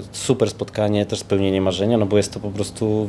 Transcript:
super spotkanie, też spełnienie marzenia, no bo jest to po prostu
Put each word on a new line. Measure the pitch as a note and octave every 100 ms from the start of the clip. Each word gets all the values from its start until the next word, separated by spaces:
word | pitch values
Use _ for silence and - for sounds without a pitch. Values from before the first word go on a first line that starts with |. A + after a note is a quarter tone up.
| F#2+
super | - - B2 G#2
spotkanie, | - G#2 - G#2+ G#2 G#2
też | G#2
spełnienie | - G2 G2 F#2+
marzenia, | F#2+ F2+ G2+ A#2
no | G2+
bo | G#2
jest | G2
to | -
po | G#2
prostu | F#2+ G2 - A2 G#2+